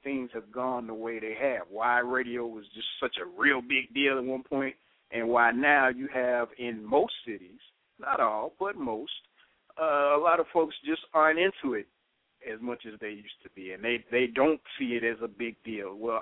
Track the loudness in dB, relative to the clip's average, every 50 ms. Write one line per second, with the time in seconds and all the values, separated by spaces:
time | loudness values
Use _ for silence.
0 | -6 -6 -4 -4 -6 -6 -8 -12 -12 -8 -6 -4 -2 -2 -2 -4 -4 -6 -8 -6
1 | -6 -6 -6 -6 -6 -8 -4 -2 0 0 0 -2 -6 -8 -4 0 2 4 4 2
2 | 2 2 0 -2 -2 -2 -4 -4 -6 -6 -8 -12 -16 -16 -14 -12 -10 -10 -6 -4
3 | -4 -4 -4 -6 -8 -8 -4 2 2 2 2 2 0 -2 -2 -2 -2 -2 -2 0
4 | 2 2 2 0 0 -2 -4 -6 -6 -4 -4 -2 -2 -4 -6 -10 _ _ _ _
5 | _ _ -6 -4 0 2 4 6 6 6 4 4 4 4 6 6 6 4 2 0
6 | -6 -4 -2 -2 0 2 0 0 -2 -4 -6 -8 -8 -8 -8 -8 -4 0 2 2
7 | 2 2 -2 -10 -10 -10 -12 -12 -12 -18 -20 -20 -20 _ _ _ _ _ _ -10
8 | -6 -4 0 2 2 2 2 -2 -4 -6 -6 -6 -6 -6 -4 -6 -6 -6 -6 -6
9 | -8 -10 -12 -14 -16 _ _ _ _ _ _ _ _ _ _ -2 0 2 4 4
10 | 4 4 4 4 6 4 4 4 2 2 2 2 2 2 -2 -6 -4 -4 -4 -4
11 | -4 0 4 6 6 6 6 4 2 0 0 -2 -4 -4 -2 -4 -6 -10 _ _
12 | _ _ _ _ _ _ _ _ -14 -12 -10 -8 -6 -8 -8 -8 -10 -14 -14 -10
13 | -10 -10 -10 -12 -16 -20 -20 -20 -20 -20 -18 -16 -14 -12 -10 -6 -2 -2 -2 -2
14 | -2 0 2 2 2 2 4 4 4 4 4 0 -4 -12 -8 -6 -4 -2 -2 0
15 | 0 -2 -2 -2 -6 -8 -6 -8 -8 -8 -8 -10 -10 -8 -8 -8 -8 -8 -8 -6
16 | -4 -4 -4 -4